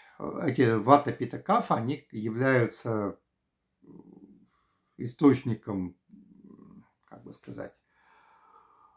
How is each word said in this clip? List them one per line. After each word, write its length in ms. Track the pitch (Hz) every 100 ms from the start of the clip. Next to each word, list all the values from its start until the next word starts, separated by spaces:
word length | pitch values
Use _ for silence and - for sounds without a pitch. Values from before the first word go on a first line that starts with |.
| - -
Эти 560 | - - 160 123 120 113
вата, 360 | 104 143 123
пита, 260 | - 117 117
кафа, 360 | - 226 - 147
они 300 | 113 - -
являются 1040 | - 110 113 135 127 113 - 120 110 101 - _ _ _ _ _ _ - - - - - - _ _ _ _ _ -
источником, 1000 | 123 - 143 127 120 110 - 98 90 - _ - - - - - - - - _ _
как 180 | -
бы 100 | -
сказать, 400 | - - 113 - - _ _ _ _ _ _ _ - _ _ _